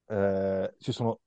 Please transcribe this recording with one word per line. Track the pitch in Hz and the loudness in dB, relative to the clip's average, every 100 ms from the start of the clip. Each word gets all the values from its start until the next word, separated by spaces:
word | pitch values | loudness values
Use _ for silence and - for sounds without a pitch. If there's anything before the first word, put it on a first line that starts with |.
| - | -4
eh, | 104 98 95 98 98 95 - | 0 2 2 0 0 -4 -6
ci | - | -6
sono | - 117 117 | -2 -2 -4